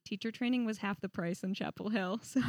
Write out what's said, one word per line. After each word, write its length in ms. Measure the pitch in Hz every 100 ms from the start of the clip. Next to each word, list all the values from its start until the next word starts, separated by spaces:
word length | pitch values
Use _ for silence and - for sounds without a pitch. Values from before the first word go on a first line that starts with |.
| -
teacher 260 | 202 226
training 340 | 220 240 247 226
was 120 | 208
half 200 | 196 -
the 80 | 196
price 340 | - 170 185
in 100 | 190
Chapel 360 | 196 - - 196
Hill. 300 | 220 185 220
<laughs> 40 |
So 160 | - 269